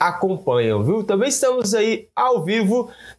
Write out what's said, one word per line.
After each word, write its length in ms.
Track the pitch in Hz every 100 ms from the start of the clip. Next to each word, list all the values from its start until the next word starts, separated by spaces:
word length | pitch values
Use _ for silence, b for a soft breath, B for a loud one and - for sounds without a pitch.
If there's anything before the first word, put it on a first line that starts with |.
acompanham, 800 | 175 170 190 185 - 123 113 107
viu? 220 | 110 220
Também 240 | 214 196 262
estamos 460 | - 262 254 208
aí 340 | 220 214 220 -
ao 280 | - 254 240
vivo 480 | 160 220 196 240 240 B B